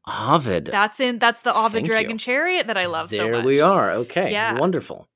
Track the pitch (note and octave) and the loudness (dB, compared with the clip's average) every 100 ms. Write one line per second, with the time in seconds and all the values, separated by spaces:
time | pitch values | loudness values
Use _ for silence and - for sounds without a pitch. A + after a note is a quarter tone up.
0 | - G#2 A2 D#3+ B2 F2 C#2+ G3 G#3+ - | -12 -6 2 2 2 -2 0 0 0 0
1 | B3+ A#3 A#3 A#3+ B3 A3+ A3 A3 G#3+ A3 | -4 2 0 0 0 2 0 0 -2 0
2 | A3 A3+ B3 C4 F4 F4+ A3+ G3+ F3+ D#3+ | -2 -4 -4 -2 0 -2 -2 -2 -2 -4
3 | E3 G#2 A2 A#2 B2+ C#3 E3 F#3+ G2+ G2+ | -4 -2 0 0 2 4 4 4 2 0
4 | A#2+ F3 F3+ G#3 A3+ B2+ F3 E3 - - | -2 -2 0 0 -2 0 0 -2 -6 -12
5 | - | -18